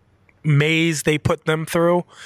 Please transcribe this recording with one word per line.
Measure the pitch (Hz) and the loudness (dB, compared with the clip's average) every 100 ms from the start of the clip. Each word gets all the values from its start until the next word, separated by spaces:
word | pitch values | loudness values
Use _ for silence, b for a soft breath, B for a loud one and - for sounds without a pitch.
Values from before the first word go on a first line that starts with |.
| _ _ _ _ | _ _ _ _
maze | 156 143 151 160 165 151 | 0 2 2 2 0 -2
they | 165 147 | -2 -2
put | - 165 | -2 -2
them | - 160 160 | -2 -4 -2
through. | 170 170 175 - B | 0 2 0 -2 B